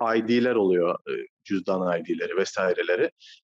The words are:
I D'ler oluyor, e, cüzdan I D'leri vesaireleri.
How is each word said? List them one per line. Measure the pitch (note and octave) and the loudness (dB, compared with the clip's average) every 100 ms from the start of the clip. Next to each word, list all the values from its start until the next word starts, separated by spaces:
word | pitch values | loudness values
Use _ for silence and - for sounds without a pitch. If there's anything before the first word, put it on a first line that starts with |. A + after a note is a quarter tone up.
| A2+ A2+ | 0 0
I | A2+ | 2
D'ler | A#2+ B2 A#2 | 2 2 2
oluyor, | F#2+ F2+ F2 - | 4 4 2 -2
e, | - B1+ - _ | -6 -10 -10 _
cüzdan | - F#2+ F#2 F#2 F2+ E2+ | -6 -4 -2 -2 0 -2
I | E2 | -4
D'leri | E2 E2+ E2+ | -4 -2 -2
vesaireleri. | F#2+ - F#2+ F2+ E2+ F2+ E3 - - - | -2 -2 -2 0 0 0 0 -4 -20 -20